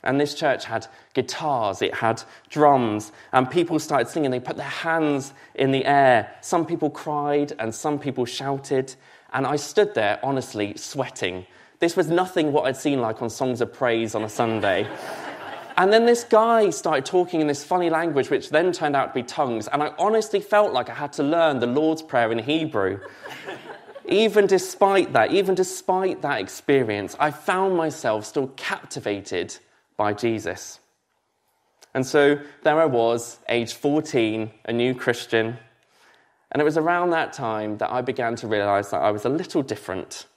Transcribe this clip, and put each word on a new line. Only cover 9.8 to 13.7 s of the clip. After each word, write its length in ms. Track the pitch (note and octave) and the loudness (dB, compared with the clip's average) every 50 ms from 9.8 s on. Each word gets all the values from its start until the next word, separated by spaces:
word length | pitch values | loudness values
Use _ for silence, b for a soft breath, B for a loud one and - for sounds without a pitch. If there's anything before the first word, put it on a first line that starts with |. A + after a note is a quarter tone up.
| G#3 G#3 - | 2 4 2
there, 240 | A#2 G#2+ G2+ G#2 - | 0 2 2 0 0
honestly, 520 | - C3+ C#3 C3 A#2 - - G#2+ G#2 G2+ G2+ | -2 -2 -2 -2 -4 -4 -4 -4 -4 -4 -4
sweating. 720 | - - - - C3+ B2+ - - - - F2+ F2+ F#2 F#2 b b b b b b b | -12 -14 -10 -6 -6 -6 -6 -6 -6 -6 -4 -4 -6 -10 b b b b b b b
This 140 | E3+ E3+ - | -2 0 2
was 140 | F#3+ E3 D3+ | 0 0 2
nothing 420 | E3 F3 F#3 - - F3+ D#3 D3+ | 2 0 0 0 0 0 0 2
what 140 | C#3 D3 - | 2 2 0
I'd 140 | C3 C3 - | 0 -4 -2
seen, 220 | - D3+ C#3 C3 | -2 0 0 0
like, 180 | A#2+ A2 G#2+ - | 0 -2 -4 -4
on 80 | B2 A2+ | -6 -8
Songs 320 | - - C3+ B2+ B2 A#2 | -4 -4 -2 -2 0 -2
of 120 | A#2+ G2+ | -2 -4